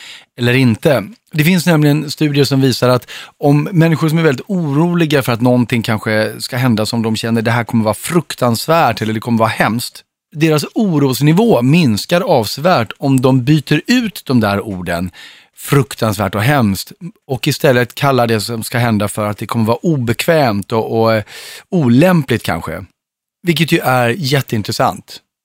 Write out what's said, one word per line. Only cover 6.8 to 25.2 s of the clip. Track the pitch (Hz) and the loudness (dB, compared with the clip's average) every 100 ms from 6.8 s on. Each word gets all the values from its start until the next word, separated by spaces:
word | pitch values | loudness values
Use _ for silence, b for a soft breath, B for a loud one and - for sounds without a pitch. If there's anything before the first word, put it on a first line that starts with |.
| 107 | 0
som | 117 | -2
de | 113 110 | -2 -4
känner, | 117 113 | -2 -2
"Det | 113 | 0
här | 120 | -2
kommer | 113 117 | 0 -2
vara | 107 | 0
fruktansvärt" | 104 - 170 - - 123 113 - 165 143 107 | -2 -2 -4 -4 -2 -2 0 0 2 2 0
eller | 110 | -4
"Det | 110 | -4
kommer | 120 113 | -2 0
vara | 110 | 2
hemskt", | - 139 113 - - - _ _ | 0 -2 -2 -8 -14 -20 _ _
deras | 151 160 151 - | -2 2 2 -2
orosnivå | - 214 151 139 123 147 165 233 175 | -2 0 2 0 2 2 4 4 4
minskar | 123 165 151 104 - 175 | 4 4 2 0 -2 -2
avsevärt | 190 151 104 - 160 165 117 - | 2 0 0 -2 0 0 0 -4
om | 143 135 | 0 2
de | 131 131 | 4 2
byter | 120 156 - 151 - | 2 2 2 -2 0
ut | 247 226 - - | 0 0 -6 -2
de | 127 | 0
där | 107 101 | 2 0
orden, | 104 92 87 85 90 - B B B - | -4 -8 -4 -4 -6 -10 B B B -18
"fruktansvärt" | - 143 - - 113 98 98 | -2 0 0 -2 -4 -2 -2
och | 104 | 0
"hemskt", | 110 147 110 95 - - 165 - - | 0 2 2 0 -6 -16 -18 -16 -10
och | 131 - | -6 -4
istället | 135 156 123 120 | 0 2 2 0
kallar | - 143 131 117 | -2 0 2 2
det | 113 | 0
som | 101 117 | -4 -8
ska | 104 123 | -6 -2
hända | 120 107 101 | 0 0 -2
för | - 104 | -4 -6
att | 104 | -6
det | 110 | -6
kommer | 117 | -2
vara | 110 117 | -2 0
obekvämt | 185 151 117 120 - 160 131 101 95 | 0 -2 -2 -2 0 2 2 -2 -4
och, | 113 107 113 | -4 -2 0
och, | 113 | 2
eh, | 110 104 B B B B | 0 -2 B B B B
olämpligt | 190 131 120 180 175 139 113 | 0 2 4 4 2 0 -2
kanske. | - 82 80 82 95 _ _ _ _ _ | -4 -8 -8 -10 -14 _ _ _ _ _
Vilket | 170 165 160 | -4 -2 0
ju | 165 | 0
är | 147 127 120 | 0 0 0
jätteintressant. | 117 139 143 - 113 101 113 127 - - - | -2 -2 -2 0 -4 -4 -2 -2 -2 -10 -20